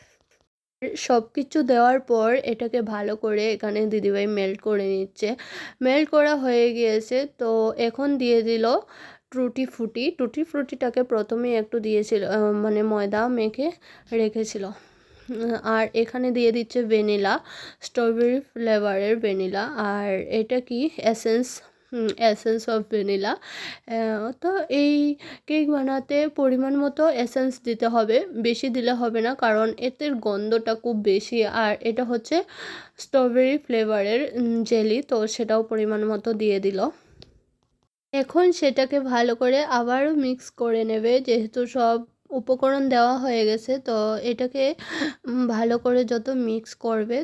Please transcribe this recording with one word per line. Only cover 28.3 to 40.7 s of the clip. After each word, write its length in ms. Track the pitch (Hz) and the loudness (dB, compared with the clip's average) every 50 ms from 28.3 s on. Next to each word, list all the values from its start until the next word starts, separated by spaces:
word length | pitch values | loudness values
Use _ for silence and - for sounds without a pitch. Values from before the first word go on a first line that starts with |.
বেশি 380 | 320 226 220 233 233 226 - 269 | -6 -2 -2 0 0 0 -2 -4
দিলে 240 | 233 254 226 247 247 | -2 0 0 0 0
হবে 280 | 233 240 233 220 233 | 0 -2 -2 0 0
না, 140 | 220 240 269 | -2 -2 -2
কারণ 380 | 269 - 226 214 214 220 220 220 - | 0 2 2 2 2 2 0 -2 -2
এতে 320 | 233 254 247 - 302 294 | -4 -6 -6 -4 -4 -4
গন্ধটা 640 | 277 233 - 220 202 196 208 214 226 226 226 226 226 | -4 -2 -2 -2 -2 -2 -2 0 0 0 0 -2 -4
খুব 200 | 220 - 240 240 | -4 -2 -4 -2
বেশি। 500 | 214 208 214 190 202 214 - 247 233 214 | 0 2 2 2 2 0 -2 -2 0 0
আর 320 | 202 - 233 220 208 208 - | 0 0 0 0 0 0 -2
এটা 220 | - 226 220 233 254 | -2 -4 -2 -2 -2
হচ্ছে 400 | 233 247 233 226 - 302 339 403 - - - - - - - - - _ - | -2 -2 -4 -2 0 0 0 -2 -2 -8 -16 -16 -14 -14 -16 -18 -20 _ -20
স্ট্রবেরি 600 | - - - 269 254 247 233 254 254 262 277 294 | -8 0 2 2 4 4 4 4 4 4 2 0
ফ্লেভারের, 720 | - - 247 226 220 214 214 208 196 208 220 247 294 - - | -2 -2 0 0 2 2 0 0 0 2 0 0 0 -2 -2
উম, 280 | 240 247 233 233 233 226 | -2 0 0 0 0 0
জেলি, 380 | - 240 226 214 220 214 254 | 2 2 2 4 2 2 0
তো 260 | 285 - 269 226 214 220 | 0 0 0 0 0 -2
সেটাও 360 | - - 240 214 220 220 226 | -2 -4 -2 2 2 2 2
পরিমাণ 400 | 220 226 220 214 214 214 214 214 | 0 0 -2 0 0 0 0 0
মতো 300 | 214 214 208 208 233 226 | 0 -2 -2 -2 -2 -2
দিয়ে 260 | 208 220 214 202 196 | 0 2 2 2 2
দিল। 300 | 196 196 196 190 202 285 - - _ _ _ - - _ _ _ _ _ _ _ _ _ _ _ _ _ _ _ _ _ - | 2 0 0 0 -2 -2 -4 -6 _ _ _ -20 -20 _ _ _ _ _ _ _ _ _ _ _ _ _ _ _ _ _ -4
এখন 380 | 277 269 262 - 330 359 359 | -2 -2 0 2 4 4 4
সেটাকে 480 | 349 - 311 277 240 - 262 262 - 285 | 4 4 2 0 2 2 0 0 0 -2
ভালো 360 | 269 262 247 240 240 240 233 | 0 0 0 2 2 2 2
করে 280 | 233 254 247 254 277 302 | 2 2 2 2 2 2
আবারও 520 | 294 254 240 240 240 247 262 277 302 320 | 2 0 0 0 0 0 0 2 2 2
মিক্স 340 | 302 269 254 254 254 - - | 0 0 0 -2 -4 -8 -14
করে 340 | - - 240 233 | -8 -4 -2 0